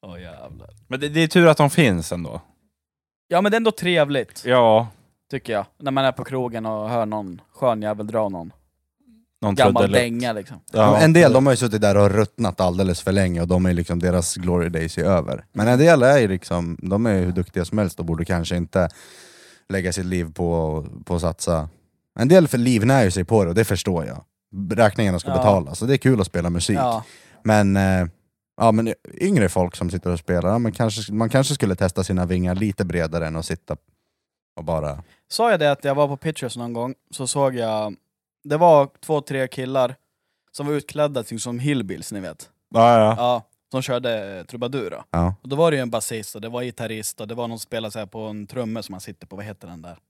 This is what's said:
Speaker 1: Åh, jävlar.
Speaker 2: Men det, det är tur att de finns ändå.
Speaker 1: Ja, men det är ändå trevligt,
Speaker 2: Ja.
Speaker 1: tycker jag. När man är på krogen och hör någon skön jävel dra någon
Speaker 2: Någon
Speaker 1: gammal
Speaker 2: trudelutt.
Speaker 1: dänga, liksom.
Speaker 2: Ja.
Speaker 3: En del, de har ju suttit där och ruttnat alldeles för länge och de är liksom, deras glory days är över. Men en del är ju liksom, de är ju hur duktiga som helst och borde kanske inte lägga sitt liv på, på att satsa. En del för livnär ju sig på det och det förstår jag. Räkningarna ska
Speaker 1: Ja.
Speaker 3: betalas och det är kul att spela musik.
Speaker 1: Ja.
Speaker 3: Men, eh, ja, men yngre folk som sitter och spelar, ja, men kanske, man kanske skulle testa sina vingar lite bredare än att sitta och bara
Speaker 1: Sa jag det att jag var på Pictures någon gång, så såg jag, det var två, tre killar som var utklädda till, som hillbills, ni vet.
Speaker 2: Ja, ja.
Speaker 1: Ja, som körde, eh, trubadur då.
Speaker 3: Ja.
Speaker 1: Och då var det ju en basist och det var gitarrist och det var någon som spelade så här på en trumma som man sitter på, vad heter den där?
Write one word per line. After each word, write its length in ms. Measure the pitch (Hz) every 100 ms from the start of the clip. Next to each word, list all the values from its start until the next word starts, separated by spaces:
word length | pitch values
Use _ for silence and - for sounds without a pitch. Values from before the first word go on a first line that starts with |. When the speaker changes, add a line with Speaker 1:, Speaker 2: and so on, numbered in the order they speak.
| 95
Speaker 1:
Åh, 140 | 87
jävlar. 500 | 87 78 65 78 - - _
Speaker 2:
Men 120 | 131
det, 80 | 147
det 120 | 151
är 60 | 160
tur 180 | 180 170
att 100 | 151
de 140 | 147
finns 420 | - 139 90 78
ändå. 280 | 87 80 57 _ _ _ _ _ _ _ _ _
Speaker 1:
Ja, 120 | 175
men 100 | 202
det 20 |
är 20 | 220
ändå 140 | 220
trevligt, 720 | 214 180 170 143 139 110 -
Speaker 2:
Ja. 440 | 123 127 117 110 117 _ _ _ _
Speaker 1:
tycker 220 | 139 -
jag. 140 | 107 98 _
När 120 | 143
man 140 | 135
är 80 | 135
på 120 | 127
krogen 420 | - 131 123 113 110
och 220 | 107 107
hör 160 | 120 107
någon 340 | 107 98 87 _
skön 280 | _ 127 110
jävel 240 | 107 104 107
dra 220 | 110 107
någon 240 | 92 82 _ _ _ _ _ _ _ _ _
Speaker 2:
Någon 140 | 104
Speaker 1:
gammal 280 | 98 123 120
Speaker 2:
trudelutt. 200 | 101 107
Speaker 1:
dänga, 300 | 120 117 123
liksom. 280 | 107 98 90 -
Speaker 2:
Ja. 240 | 113 107 104
Speaker 3:
En 140 | 160
del, 200 | 160 160
de 140 | 131 139
har 60 |
ju 40 | 123
suttit 240 | 123 107
där 160 | 104 101
och 140 | 101
ruttnat 500 | 101 104 - 110 87
alldeles 420 | 92 90 95 85
för 100 | -
länge 280 | 98 92 87
och 80 | 85
de 180 | 90 90
är 60 |
liksom, 260 | 87 85 87
deras 360 | 90 90 85 -
glory 320 | 90 87 85
days 300 | 82 82 -
är 60 |
över. 400 | 82 92 76 - -
Men 160 | - 107
en 100 | 127
del 240 | 160 160
är 160 | 123 143
ju 100 | 107
liksom, 480 | 92 - 87 85 82
de 240 | 90 98 117
är 60 |
ju 100 | 98
hur 80 | 90
duktiga 320 | 87 87 -
som 140 | 85 107
helst 200 | 98 -
och 60 |
borde 200 | 85 80
kanske 320 | 85 90 82 87
inte 320 | 85 95 85 - - - - - - _ _
lägga 240 | 98 92
sitt 120 | 87 90
liv 260 | 90 82
på, 540 | 78 87 82 80 78 73 -
på 100 | -
att 60 | 87
satsa. 480 | 85 78 - 82 76 _ _ _ _ -
En 80 | 123
del 200 | 185 160
för 100 | 127
livnär 460 | 120 120 113 135
ju 60 | 104
sig 140 | 92
på 180 | 85 113
det 40 | 90
och 60 |
det 100 | 87
förstår 420 | 110 98 - 87 65
jag. 180 | 71 - _ _ 98 98
Räkningarna 480 | 101 110 98 104 90
ska 120 | -
Speaker 1:
Ja. 60 | 131
Speaker 3:
betalas 460 | 123 98 73 80
och 60 | 117
det 60 |
är 40 | 139
kul 220 | 135 123
att 60 | 92
spela 240 | 87 87
musik. 260 | 87 87 101
Speaker 1:
Ja. 280 | 127 113 - - _ _
Speaker 3:
Men, 340 | 107 107 101 98
eh, 300 | 95 92 87 _ _ _ _ -
ja, 120 | 117
men 220 | 110 113 - - -
yngre 280 | 190 190 95
folk 280 | - 90 -
som 140 | 90
sitter 200 | 90 90
och 80 | 87
spelar, 300 | - 90 85
ja, 80 | 113
men 140 | 117
kanske, 400 | - 117 107 104
man 160 | 107 113
kanske 240 | 131 135
skulle 200 | 143 104
testa 300 | 92 95 -
sina 220 | 92 92 90
vingar 280 | 92 90
lite 300 | 90 107 95
bredare 420 | 95 87 80 85 80
än 100 | 80
att 100 | 80
sitta 300 | 82 _ 76 _ _ _ _ _ _ _ -
och 80 |
bara 380 | 82 80 76 71 - _ _
Speaker 1:
Sa 220 | - 233
jag 100 | 190
det 100 | 151
att 120 | 139
jag 100 | 143
var 140 | 139 143
på 80 | 139
Pictures 400 | 160 151 127 120
någon 160 | 120
gång, 220 | 117 123 131 _
så 160 | - 131
såg 280 | 143 139
jag, 400 | 123 113 110 107 98 _ _ _ _
det 120 | 147 147
var 320 | 175 151 139 _
två, 160 | - 151
tre 280 | 143 135 127
killar 460 | - 131 135 123 135 _ _ _ _ _
som 140 | - 143
var 80 |
utklädda 480 | 147 135 151 147 135
till, 180 | 110 113
som 180 | 123 120
hillbills, 540 | 135 139 98 85 -
ni 80 | 104
vet. 300 | 92 80 - _ _
Speaker 2:
Ja, 240 | 117 117 117
ja. 160 | 107 113
Speaker 1:
Ja, 240 | 123 120 - _ _
som 120 | 131
körde, 560 | 131 123 123 110 98 95
eh, 60 |
trubadur 460 | 85 120 120 135 98
då. 140 | 58 -
Speaker 3:
Ja. 240 | 82 87 98
Speaker 1:
Och 60 | 131
då 80 | 139
var 140 | 170
det 60 | 147
ju 40 |
en 80 | 123
basist 440 | 113 - 117 104
och 60 | 110
det 80 | 110
var 140 | 120
gitarrist 580 | 123 - 113 110 107 -
och 80 | 107
det 60 |
var 140 | 117 117
någon 100 | 113
som 40 | -
spelade 260 | 117 110
så 60 | 113
här 80 | 101
på 140 | 113
en 260 | 110 107 101
trumma 360 | 127 113 113
som 100 | 104
man 80 | 92
sitter 260 | - 95 -
på, 100 | 95
vad 80 |
heter 240 | 104 98 90
den 140 | 87
där? 160 | 85 85 _